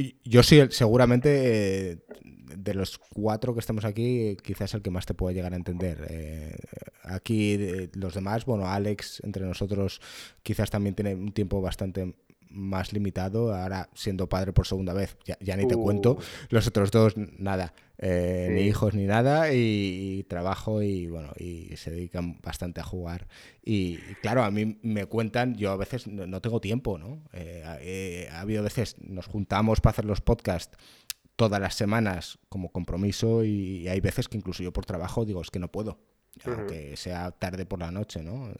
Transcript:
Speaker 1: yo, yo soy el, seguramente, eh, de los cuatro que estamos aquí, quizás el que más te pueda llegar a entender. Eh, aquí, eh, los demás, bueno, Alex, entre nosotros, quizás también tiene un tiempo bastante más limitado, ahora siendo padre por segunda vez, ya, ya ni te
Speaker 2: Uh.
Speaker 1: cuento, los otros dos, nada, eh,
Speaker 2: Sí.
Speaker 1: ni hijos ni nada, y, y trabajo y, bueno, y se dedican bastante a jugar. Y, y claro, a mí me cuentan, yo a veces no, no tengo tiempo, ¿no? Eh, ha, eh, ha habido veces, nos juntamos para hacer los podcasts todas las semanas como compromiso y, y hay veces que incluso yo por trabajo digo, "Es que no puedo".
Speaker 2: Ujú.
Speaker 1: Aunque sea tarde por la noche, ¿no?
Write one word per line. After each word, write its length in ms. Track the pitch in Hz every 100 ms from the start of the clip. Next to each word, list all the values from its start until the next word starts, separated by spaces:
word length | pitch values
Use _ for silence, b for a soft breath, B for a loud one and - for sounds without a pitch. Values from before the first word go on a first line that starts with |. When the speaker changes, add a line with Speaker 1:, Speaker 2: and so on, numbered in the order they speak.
Speaker 1:
yo, 80 | 135 -
yo 200 | 120 120
soy 160 | 117 151
el, 120 | 131
seguramente, 1200 | - 113 123 120 123 143 143 127 110 101 95 95
eh, 60 | 85 - -
de 500 | - - 64 85 98 98
los 240 | 95 -
cuatro 540 | - - 107 107 120 117
que 40 |
estamos 240 | - 110 107
aquí, 520 | 101 120 123 110 98
quizás 300 | - 95 98 107
el 80 |
que 80 | 98
más 140 | 90 -
te 80 | 92
pueda 180 | 92
llegar 200 | 92 90
a 20 | 90
entender. 500 | 90 87 92 78 80
Eh, 460 | 82 78 80 76 - - - - -
aquí, 520 | - 92 - 110 104 101
eh, 300 | 101 92 90 90
los 180 | 95
demás, 320 | 95 95 113 131
bueno, 220 | 110 92
Alex, 520 | 101 104 101 - -
entre 200 | 101 98 95
nosotros, 560 | 87 98 98 95 - B B B B
quizás 260 | - 107 104
también 240 | 107 101
tiene 220 | 95 101 95
un 160 | 101
tiempo 300 | 101 95 101
bastante 520 | 92 - 98 92 92 - _ _ _ 98
más 380 | 95 95 95
limitado, 640 | 107 101 90 95 107 117 95
ahora 340 | 92 95 - -
siendo 340 | 107 95 92
padre 240 | 92 95
por 140 | 95 92
segunda 260 | 95 92
vez, 240 | 92 95 - -
ya, 100 | -
ya 160 | 95 95
ni 80 | 98
te 60 |
Speaker 2:
Uh. 80 | 120
Speaker 1:
cuento, 380 | 98 104 113 127 B B B
los 180 | 117 113
otros 240 | 107 98
dos, 240 | 113 110 107
nada, 560 | 101 90 98 95 87 - b b
eh, 480 | 95 87 87 90 90
Speaker 2:
Sí. 60 |
Speaker 1:
ni 80 | 107 98
hijos 260 | 101 107
ni 120 | 101 98
nada, 440 | 107 127 151 160
y, 680 | 131 113 104 98 92 95 98
y 40 | -
trabajo 580 | 87 92 98 - 107
y, 240 | 101 98 85
bueno, 240 | 82 73 -
y 400 | 87 85 87 76
se 120 | -
dedican 500 | 85 87 87 87 80
bastante 360 | - - 90 85
a 40 |
jugar. 440 | 78 90 85 85 - B B B
Y, 400 | - 104 90 82 -
y 80 | 98
claro, 220 | 107 123
a 80 | 107
mí 260 | 104 107 107
me 240 | 113 107 95
cuentan, 480 | 110 113 120 127 107
yo 160 | 101
a 60 | 95
veces 280 | 98 123 107
no, 220 | 101 90
no 140 | 92
tengo 200 | 117 113
tiempo, 380 | 98 117 - 87
¿no? 240 | 90 156 156
Eh, 300 | - 85 85 82
ha, 140 | 82
eh, 480 | 85 95 95 87 73
ha 100 | 82
habido 200 | 101 107
veces, 360 | 104 - 107 -
nos 240 | 80 92 -
juntamos 560 | 107 98 98 110 107
para 120 | 117
hacer 120 | - 107
los 160 | 101
podcasts 560 | - 117 - 87 - - B B B B _ -
todas 240 | 113 101
las 140 | 95
semanas 640 | - 104 113 104 92 - - _
como 220 | 98 90
compromiso 720 | 90 87 85 101 - 113 113
y, 360 | 110 101 95 95
y 80 | 87
hay 120 | 95
veces 280 | 95 - -
que 80 | 110
incluso 240 | 92 -
yo 100 | 90
por 140 | 95 95
trabajo 400 | 92 85 - 110
digo, 160 | 92
"Es 80 | 80
que 80 | 92
no 140 | 87
puedo". 260 | 95 107 95 _ _ _ - -
Speaker 2:
Ujú. 60 |
Speaker 1:
Aunque 460 | 113 101 82 73 73
sea 320 | 92 87 90
tarde 340 | - 92 92 90
por 100 | 92
la 120 | 85
noche, 320 | 92 107 90
¿no? 280 | 80 123 120 -